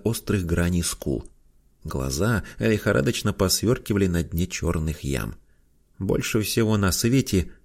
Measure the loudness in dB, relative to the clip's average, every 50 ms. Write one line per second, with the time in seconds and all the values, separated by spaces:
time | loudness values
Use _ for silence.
0 | -2 -2 -2 -2 -2 -2 -2 0 0 0 0 2 2 2 2 0 0 -2 -4 -4
1 | -4 -4 -4 -4 -4 -10 -20 _ _ _ _ _ _ _ _ _ -14 -8 -6 -4
2 | -4 -4 -2 0 0 0 0 0 -2 -6 -8 -2 2 2 2 2 2 2 2 2
3 | 2 2 0 0 -2 -2 0 2 2 2 2 2 2 2 0 0 0 0 2 2
4 | 2 2 2 0 0 0 0 -2 -2 -2 -4 -4 -2 -2 -2 0 -2 -4 -4 -4
5 | -4 -4 -2 -2 -4 -6 -10 -14 -18 _ -20 _ _ _ _ _ _ _ _ -8
6 | -2 -2 0 0 -2 0 -2 -2 0 0 0 0 2 2 2 2 2 2 2 2
7 | 0 2 2 2 2 2 0 0 0 -2 -8 -16